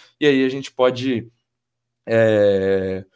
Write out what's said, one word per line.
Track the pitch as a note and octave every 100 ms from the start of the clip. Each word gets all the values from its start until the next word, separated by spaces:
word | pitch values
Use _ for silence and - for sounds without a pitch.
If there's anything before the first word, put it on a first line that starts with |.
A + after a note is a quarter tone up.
| _ _
e | D3
aí | C3+ C3
a |
gente | C#3 C3+
pode, | - B2+ B2 C3 A#2 A2+ _ _ _ _ _ _ _ -
é, | A2+ A2 G#2+ G2+ G2 F#2+ G2 F#2+ F#2+ F#2+